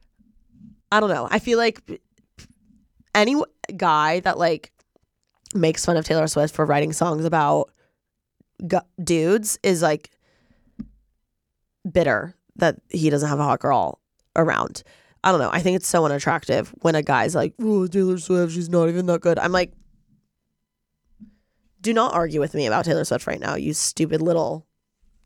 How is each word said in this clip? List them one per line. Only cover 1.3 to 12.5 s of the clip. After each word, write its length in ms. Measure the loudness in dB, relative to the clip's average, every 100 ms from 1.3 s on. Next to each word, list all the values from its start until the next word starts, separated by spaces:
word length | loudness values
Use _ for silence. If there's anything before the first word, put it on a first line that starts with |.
| -2
feel 220 | 0 0
like 420 | 0 -2 -16 -18 _ _ _ -20 -20 _ _ _ _ _ _
any 200 | 0 2
w-, 120 | 0 -2 -8 -14 -2
guy 440 | 2 2 2 0
that, 180 | -2 0
like, 320 | 0 -2 -6 _ _ _ _ _ _ _ -8
makes 320 | 0 0 0 0
fun 100 | 0
of 100 | 2
Taylor 200 | 0 2
Swift 300 | 0 0 0
for 100 | 0
writing 260 | 2 0
songs 320 | -2 -2 0
about 480 | 0 0 2 0 -2 _ _ _ _ _ _ _ _ -12 -2
gu-, 140 | -2 -4 -10
dudes 560 | -2 0 2 2 0 -2
is, 220 | 0 2
like, 260 | 2 0 -6 _ _ _ _ _ _ -20 -20 _ _ _ _ _ _ _ _ _ -2
bitter 460 | 0 2 0 -4 -14 _